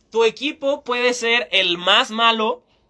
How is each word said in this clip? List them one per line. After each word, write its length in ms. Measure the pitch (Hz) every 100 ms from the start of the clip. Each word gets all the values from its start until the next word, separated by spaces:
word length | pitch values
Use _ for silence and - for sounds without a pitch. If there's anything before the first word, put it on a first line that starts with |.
| _
Tu 140 | 220
equipo 600 | 226 220 277 - 277 285
puede 300 | - 240 247
ser 360 | 247 226 240 -
el 260 | 190 185 175
más 340 | 180 214 254
malo 520 | 220 233 226 220 247 _ _